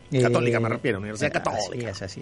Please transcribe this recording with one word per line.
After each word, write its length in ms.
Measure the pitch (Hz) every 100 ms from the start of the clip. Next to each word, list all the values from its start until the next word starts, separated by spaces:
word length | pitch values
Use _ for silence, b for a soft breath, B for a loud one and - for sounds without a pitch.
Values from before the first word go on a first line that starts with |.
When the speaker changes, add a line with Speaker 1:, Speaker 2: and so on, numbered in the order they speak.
| -
Speaker 1:
Católica, 460 | 131 120 120 120 110
Speaker 2:
Eh, 20 |
Speaker 1:
me 80 | 113
refiero, 300 | 123 127 98
Universidad 340 | 104 110 147
Speaker 2:
así 80 | -
Speaker 1:
Católica. 480 | 160 113 95 90 117
Speaker 2:
es, 120 | 95
así 180 | 95 -